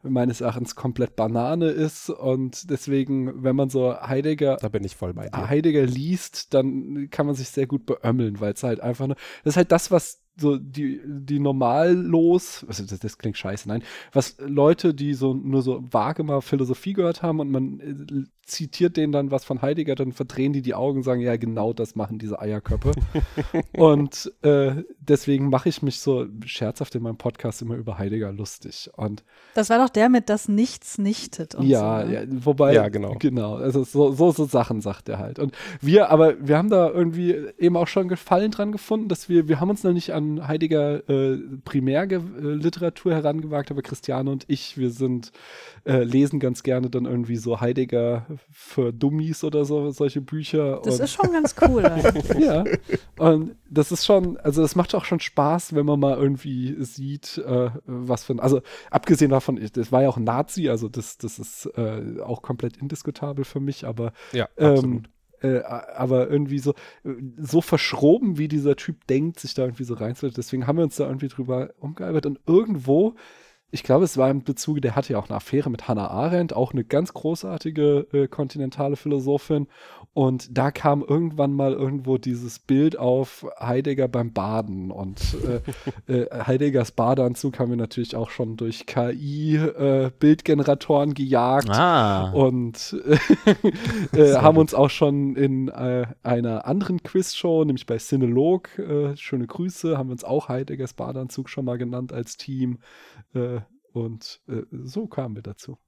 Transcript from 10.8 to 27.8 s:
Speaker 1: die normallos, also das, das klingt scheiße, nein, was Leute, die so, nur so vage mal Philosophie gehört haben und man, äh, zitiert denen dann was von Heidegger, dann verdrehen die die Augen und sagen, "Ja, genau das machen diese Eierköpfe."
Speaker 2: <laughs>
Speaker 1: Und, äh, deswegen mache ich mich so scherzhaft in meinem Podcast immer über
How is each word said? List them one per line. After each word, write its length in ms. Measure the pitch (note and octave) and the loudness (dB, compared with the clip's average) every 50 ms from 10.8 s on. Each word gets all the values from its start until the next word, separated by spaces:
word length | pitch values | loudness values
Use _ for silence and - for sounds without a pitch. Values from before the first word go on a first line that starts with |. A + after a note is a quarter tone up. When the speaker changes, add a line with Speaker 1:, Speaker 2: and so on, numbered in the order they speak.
| D3 C3 C3+ D3+ - | -4 -4 -6 -8 -10
Speaker 1:
die 340 | C#3 D3 C#3 C3+ C3+ D3 C#3+ | -12 -12 -12 -6 -4 -2 0
normallos, 1300 | C#3+ C#3 C3+ C3+ B2+ A#2 A#2+ D3 E3 F3 F3+ F3+ F3 E3+ E3 E3 E3 E3+ F3 F3+ - - - - - | 2 0 2 2 2 2 4 4 4 4 4 4 2 2 4 4 6 6 4 4 2 -4 -16 -16 -14
also 200 | - G2 G2 G2 | -12 -10 -10 -8
das, 140 | G2 G2+ F#2+ | -10 -10 -8
das 180 | - G#2 - _ | -8 -10 -10 _
klingt 180 | - A2 G2+ | -8 -6 -6
scheiße, 320 | - - F#2+ G2 - - G2+ | -6 -8 -8 -8 -8 -6 -6
nein, 140 | G#2+ - - - - - - - | -6 -6 -6 -8 -18 -18 -20 -2
was 240 | _ C#3 B2+ - - - | _ 0 0 0 -10 -12
Leute, 560 | C#3 C#3+ C#3+ C#3+ C#3+ D3+ E3+ - - F3 D3+ | -10 -2 2 4 6 6 4 4 2 0 0
die 180 | C3+ C#3+ D3 | 0 -2 -4
so, 220 | C#3+ B2+ C3+ C3+ B2+ | -2 0 0 0 0
nur 260 | C3+ - C#3 C3+ C3+ | -2 -2 0 0 0
so 240 | B2 C3 B2+ B2 B2+ B2+ | 2 0 -4 -4 -6 -2
vage 320 | - A2+ G#2 C3+ D#3 - | 0 0 0 0 -2 -4
mal 180 | D#3 D3+ C#3+ C#3 | -2 -2 -2 -2
Philosophie 540 | - - - C3+ C3 B2 B2+ - - G3 G3 | 0 -2 -2 -2 0 -2 -2 -4 -4 -4 -2
gehört 280 | G3 F3+ E3+ E3 - | 0 0 0 -2 -2
haben 180 | - E3+ D#3 D#3 | -2 -2 -2 -2
und 100 | D3 C#3+ | -2 -2
man, 300 | C3+ C3 C3 C3 C#3 C#3 | -2 -2 -2 -4 -6 -10
äh, 440 | C#3 D3 C#3+ C#3+ D3 D3+ C#3+ C#3 C3+ _ _ _ _ | -12 -12 -12 -12 -12 -6 -6 -6 -6 _ _ _ _
zitiert 500 | - - - D#3+ C#3+ - - F3+ F3 E3+ | -14 -8 -8 -8 -8 0 0 0 2 2
denen 160 | E3 D#3 D3+ | 0 0 2
dann 180 | C#3+ C#3+ C#3 C3+ | 2 0 0 0
was 140 | C#3 C3+ - | -2 -4 -2
von 160 | - C#3+ B2 | -4 -4 -2
Heidegger, 360 | - C#3 D3+ D#3 D3+ C#3+ C3+ | 0 -2 0 0 -2 -2 -2
dann 160 | - C3+ C3 | -2 -2 -6
verdrehen 400 | B2 - C3+ B2 - - C3 C#3 C#3+ | -4 -6 -8 -6 -2 0 0 0 0
die 80 | C#3 | 0
die 120 | B2+ B2 - | -2 -4 -4
Augen 240 | - B2+ C#3+ C#3 C3+ | -2 -2 -2 -2 -2
und 40 | B2 | 0
sagen, 160 | C3 B2+ B2 | 0 0 0
"Ja, 160 | A#2+ B2 A#2 | 0 0 0
genau 360 | A2+ A#2 A#2 A2+ A2+ G#2 A2+ A#2 | 0 -2 -4 -2 -2 -2 -2 -2
das 200 | - A2+ G#2+ - | -2 -6 -6 -4
machen 240 | A2+ G#2 G2+ A2+ G#2 | -6 -6 -6 -6 -8
diese 220 | G#2+ G#2 G#2 - | -6 -8 -8 -6
Eierköpfe." 520 | - G#2 G#2+ G#2+ _ - - - - C3+ D3 | -4 -4 -6 -4 _ -2 -2 0 2 0 0
Speaker 2:
<laughs> 760 | C#3 A#2 - - D#3 - - - - C#3+ - - D#3+ - - | 0 -2 -2 0 -2 -2 -2 -2 -6 -6 -2 -2 -4 -4 -4
Speaker 1:
Und, 600 | - - D#3+ D#3 D3 C#3+ C#3+ C#3 - - - - - _ | 4 6 8 8 8 6 2 -2 -4 -10 -12 -12 -12 _
äh, 400 | - D3 C#3+ C#3 C#3 C3+ C3+ D3+ F3+ - - _ | 2 4 4 6 4 2 0 -4 -8 -12 -18 _
deswegen 500 | C#3+ - D3 C#3 - D3 C#3 C3+ C#3 C#3 | 2 2 2 2 4 0 0 2 2 2
mache 180 | C3 B2+ - F3 | 2 2 2 0
ich 140 | D#3 - | -2 0
mich 180 | - C#3 - - | -4 -4 -4 -2
so 260 | - C#3+ C3+ B2 B2 G#2 G#2 A2 A#2+ | -2 0 0 0 -2 -6 -10 -14 -12
scherzhaft 500 | B2+ - - A#2+ A2 - - A#2 - - | -12 -6 -4 -4 -4 -4 -6 -10 -6 -6
in 60 | A#2+ | -6
meinem 160 | A#2 A#2 A2+ - | -6 -6 -8 -4
Podcast 440 | - B2 - - - A#2 G#2+ - | -6 -6 -6 -4 -8 -8 -6 -6
immer 140 | A#2+ A2+ A#2 | -8 -8 -8
über 220 | A#2 | -8